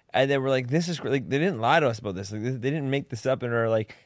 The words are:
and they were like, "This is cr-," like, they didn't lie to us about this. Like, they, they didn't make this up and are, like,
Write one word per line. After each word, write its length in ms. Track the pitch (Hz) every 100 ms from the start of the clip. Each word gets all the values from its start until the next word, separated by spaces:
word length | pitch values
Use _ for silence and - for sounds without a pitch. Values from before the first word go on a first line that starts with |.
| _
and 180 | - 139
they 80 | 139
were 100 | 131
like, 180 | 131 123
"This 200 | 156 170
is 120 | 156
cr-," 80 | 110
like, 200 | 139 110
they 100 | 139
didn't 220 | 185 120
lie 200 | 117 165
to 80 | 135
us 100 | 110
about 160 | 107
this. 160 | 92 98
Like, 120 | 107
they, 80 | 117
they 200 | 131 127
didn't 200 | 156 135
make 180 | 139 -
this 180 | 117 131
up 160 | 127
and 100 | 123
are, 160 | 117 113
like, 280 | 110 110 -